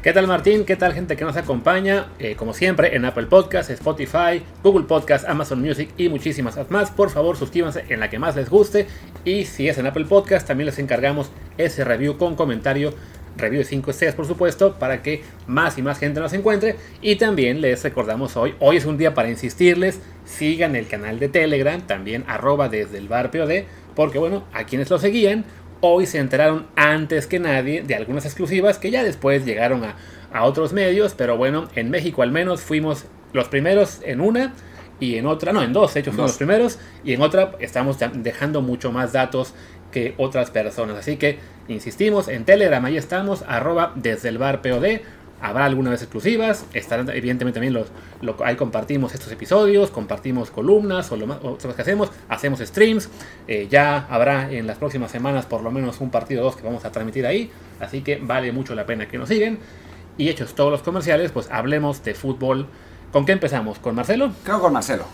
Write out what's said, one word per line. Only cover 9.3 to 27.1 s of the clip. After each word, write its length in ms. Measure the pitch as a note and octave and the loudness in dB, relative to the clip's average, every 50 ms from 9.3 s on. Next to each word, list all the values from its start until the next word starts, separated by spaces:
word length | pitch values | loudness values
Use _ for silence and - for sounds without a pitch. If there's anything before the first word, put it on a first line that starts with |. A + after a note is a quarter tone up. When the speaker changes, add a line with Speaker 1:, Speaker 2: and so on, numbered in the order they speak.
| F#3+ G#3 F#3 | -2 -2 -2
Speaker 1:
si 240 | C#3 - - - D#3+ | -6 -4 -2 -2 0
es 100 | C#3 C3+ | 0 0
en 80 | B2 | -2
Apple 200 | C3+ C#3 D#3+ D#3 | -2 -2 -4 2
Podcasts, 420 | C#3+ G3 G3+ G3 - G3 E3+ - - | 6 6 6 6 6 0 0 2 -2
también 180 | C#3 C3 D3 | -2 -2 -2
les 140 | D3 C3 - | -2 -2 -4
encargamos 500 | C#3 B2+ B2 A#2 C3 C#3 C#3+ D3 C3+ - - - - - - | -2 0 0 2 2 0 0 0 -4 -6 -8 -16 -16 -12 -2
ese 280 | - E3 D#3+ - D3+ C3+ | -2 -2 0 0 -2 0
review 340 | A#2+ A#2 A2 C#3 D3 C#3 C#3+ | 0 2 2 2 -2 0 0
con 160 | F3 F3 D#3+ | 0 0 0
comentario, 580 | C3+ D#3+ C#3 A#2 A2 - C#3 C3+ C#3 D3 D3+ D3 - - - - - - - - | 0 0 0 0 -2 0 0 0 0 0 -2 -4 -8 -16 -18 -18 -18 -18 -16 -8
review 240 | - A2+ G#2+ A#2+ C#3+ | -4 -2 -2 0 0
de 40 | B2 | -2
cinco 280 | - C#3+ C3+ C3 - | -2 -4 -4 -4 -4
estrellas, 240 | C3+ - E3+ D#3+ C#3+ | -2 0 0 0 0
por 100 | - D3+ | -2 -4
supuesto, 540 | C#3+ E3+ E3+ F3+ E3+ - - G3 G3 G3 - | -4 0 2 2 0 4 4 4 4 4 2
para 220 | C3 B2+ C3 A#2+ | -2 -2 -2 -2
que 200 | - D3 D3+ D3 - - - - - | -2 -4 -6 -6 -8 -16 -20 -16 -6
más 320 | - B2 D3+ E3 D#3 - C#3 | -2 2 2 2 2 0 -2
y 40 | |
más 180 | B2+ C#3 C#3 - | -4 -4 -2 -2
gente 180 | C#3+ D3 C#3+ D3+ | -2 -2 -2 -2
nos 140 | E3 D3+ | -4 -2
encuentre. 420 | E3+ G3 G3 A3 G#3 G3 G#3 A3 G#3+ - - - - - | -4 0 2 2 2 4 2 0 0 -2 -10 -20 -18 -2
Y 140 | - G#3 G#3 | 2 2 4
también 460 | G3 A3+ G#3+ G3+ D#3+ B2+ A#2+ B2+ D#3 | 4 4 2 4 4 2 2 2 2
les 240 | D#3 C3 B2 A#2+ - | 2 2 2 2 -2
recordamos 520 | D3 - C3 A2 G#2+ A2 A#2+ C3+ B2 - | -4 -2 -2 -2 -2 -2 -4 -4 -4 -2
hoy, 200 | A#2+ A#2 D3+ - - | 0 -2 -2 0 4
hoy 200 | C3+ C#3+ E3 E3 | 6 6 6 6
es 80 | C3+ | 2
un 120 | D3+ D3+ C#3 | 0 -2 2
día 160 | D#3+ D#3 C#3+ | 2 2 2
para 160 | B2+ A2+ A#2 | 2 0 0
insistirles, 680 | A#2 - - A#2 - - F3+ F3 E3+ F3 F#3 F#3+ F#3 - - - - - - | -2 -4 -6 -8 0 6 6 6 6 6 2 0 -2 -4 -14 -18 -20 -20 -18
sigan 500 | - - - D3+ D3+ E3 E3 E3+ D#3+ C#3 | -16 -8 -2 0 0 2 2 0 0 0
el 140 | A#2+ G#2+ - | -2 -4 -4
canal 320 | - G#2 G#2 G#2+ A2 A#2 | -8 -8 -6 -8 -4 -4
de 80 | C#3 C#3 | -4 2
Telegram, 520 | C#3 F3 D#3+ D#3 D3 C3+ C3+ C#3+ D#3+ F3 | 4 4 4 4 2 2 2 2 0 -2
también 440 | F3+ - G2+ F#2+ F#2+ G#2 A2 A#2+ C3 | -4 -6 -6 -4 -4 -6 -6 -6 -6
arroba 420 | - A#2 G#2+ A2+ C#3 D3 C#3+ C#3 B2 | -6 -6 0 2 2 2 2 2 0
desde 300 | A2 G#2+ G#2 F#2+ G#2 G2 | 0 -2 -4 -4 -8 -12
el 80 | G2+ | -6
bar 240 | G2+ A2+ B2 B2 - | -2 -2 -2 -2 -2
P 100 | - E3 | -2 -2
O 60 | D#3+ | -2
D, 220 | D3 E3 G3 G3 - - - - - - | 0 0 -2 -4 -6 -18 -20 -20 -8 0
porque, 240 | - D3+ D3 C3 C#3 | 0 0 0 2 -2
bueno, 240 | E3 E3+ G3 G3 - - | 0 0 -2 -4 -6 -8
a 120 | - A2+ A2 | -8 -8 -6
quienes 260 | - C3 C3 C#3 - | -4 -4 -4 0 0
lo 80 | F#3 E3 | 0 2
seguían, 460 | - G3+ G#3+ A#3+ G#3 G3 G#3 A3+ G#3+ - - - - - - - | 2 2 2 4 4 4 2 0 -4 -8 -14 -20 -20 -20 -4 2
hoy 240 | - F3 E3+ F3+ F#3+ | 4 4 6 4 4
se 120 | F3 - D#3 | 0 0 -2
enteraron 500 | C3+ B2+ - C3+ D3+ D#3 D#3 D#3+ D#3 - - | 0 2 2 4 4 4 4 0 -6 -4 2
antes 520 | - D3 D3 D3+ D#3 D#3 C#3 | 4 4 4 4 2 0 0